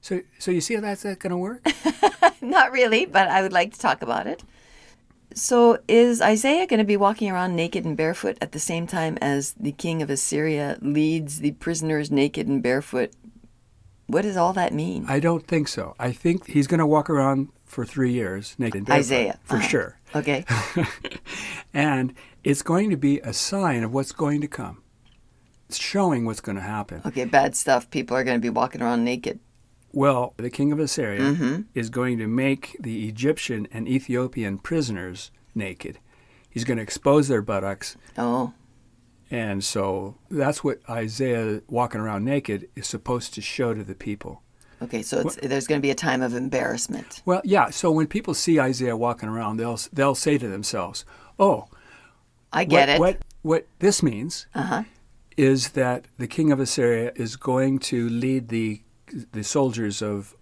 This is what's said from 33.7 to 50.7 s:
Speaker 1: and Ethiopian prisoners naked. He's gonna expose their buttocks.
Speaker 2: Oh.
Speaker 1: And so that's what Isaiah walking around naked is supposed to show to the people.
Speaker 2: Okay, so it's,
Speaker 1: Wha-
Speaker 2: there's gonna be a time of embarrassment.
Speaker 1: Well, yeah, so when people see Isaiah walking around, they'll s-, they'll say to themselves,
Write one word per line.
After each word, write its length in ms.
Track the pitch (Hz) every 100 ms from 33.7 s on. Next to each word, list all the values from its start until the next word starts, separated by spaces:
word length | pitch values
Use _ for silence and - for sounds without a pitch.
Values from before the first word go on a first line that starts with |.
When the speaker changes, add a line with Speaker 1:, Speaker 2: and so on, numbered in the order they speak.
Speaker 1:
and 160 | 113 113
Ethiopian 680 | 131 131 123 127 123 107 98
prisoners 720 | - 165 131 101 92 92 - _ _ 113
naked. 440 | 98 87 - - _ _ _ _ _
He's 140 | 120 120
gonna 160 | 117
expose 440 | 107 - 139 147 139
their 140 | 120
buttocks. 560 | 107 101 98 95 - - - -
Speaker 2:
Oh. 360 | 240 247 240 - _ _ _ _ _ _ _
Speaker 1:
And 320 | 120 110 98
so 520 | 95 110 98 95 98 - _
that's 340 | 160 135 147
what 180 | 143 117 -
Isaiah 720 | 117 110 107 131 117 110 107 -
walking 320 | 120 120 113
around 260 | 107 101 113
naked 440 | 139 - 101 - -
is 100 | -
supposed 460 | - - 123 120
to 80 | -
show 320 | - - 120
to 100 | 107
the 120 | - 95
people. 480 | - 104 - 69 _ _ - _
Speaker 2:
Okay, 200 | 240 233
so 180 | - -
it's, 160 | 156 -
Speaker 1:
Wha- 60 | 135
Speaker 2:
there's 180 | 135 131
gonna 160 | 151
be 80 | 139
a 40 | 131
time 260 | - 127
of 140 | 127 120
embarrassment. 880 | 131 131 120 117 - - - - -
Speaker 1:
Well, 160 | 180
yeah, 280 | - 196 123
so 180 | - 175
when 140 | 156 156
people 260 | 208 233 151
see 240 | - 160
Isaiah 360 | 131 123 127 113
walking 320 | 120 117 110
around, 280 | 113 107 110
they'll 160 | 117
s-, 160 | 113 -
they'll 220 | - 139 131
say 220 | 156 147
to 100 | 120
themselves, 580 | 98 104